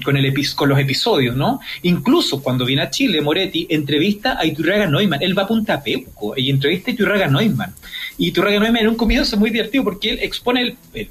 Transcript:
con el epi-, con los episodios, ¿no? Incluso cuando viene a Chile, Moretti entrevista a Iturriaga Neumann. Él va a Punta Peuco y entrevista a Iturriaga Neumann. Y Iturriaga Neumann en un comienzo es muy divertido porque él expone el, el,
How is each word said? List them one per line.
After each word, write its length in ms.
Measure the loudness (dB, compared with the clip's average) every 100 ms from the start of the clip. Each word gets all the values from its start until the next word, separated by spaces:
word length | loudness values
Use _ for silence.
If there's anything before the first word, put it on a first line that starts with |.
| 0
con 100 | 2
el 80 | 2
epi-, 280 | 0 -2
con 160 | 0 2
los 80 | 2
episodios, 560 | 2 0 2 2 2 0
¿no? 240 | 0 -2 -6 -4
Incluso 640 | 0 2 4 2 2 -2
cuando 200 | -2 0
viene 200 | 0 0
a 80 | -2
Chile, 300 | 0 0 0
Moretti 440 | 0 0 -2 -4 -2
entrevista 680 | -2 0 0 2 0 -2 0
a 60 | -2
Iturriaga 400 | 0 0 2 2
Neumann. 360 | 2 2 0
Él 120 | 0 0
va 40 |
a 40 | 0
Punta 340 | 0 0 -2
Peuco 540 | -2 -6 -6 -10 -6 -2
y 140 | 0
entrevista 400 | 2 2 0 -2
a 20 |
Iturriaga 340 | -2 0 2 2
Neumann. 460 | 2 2 0 -4 -10 -16 -12 -12 -4
Y 80 | -2
Iturriaga 320 | 2 2 2
Neumann 240 | 2 2
en 60 | 2
un 60 | 2
comienzo 400 | 2 2 0 2
es 40 |
muy 100 | 2
divertido 340 | 0 -2 0
porque 280 | -2 -2 -4
él 80 | -4
expone 400 | -6 -4 -2 0
el, 60 | -2 -6 -14
el, 80 | -12 -12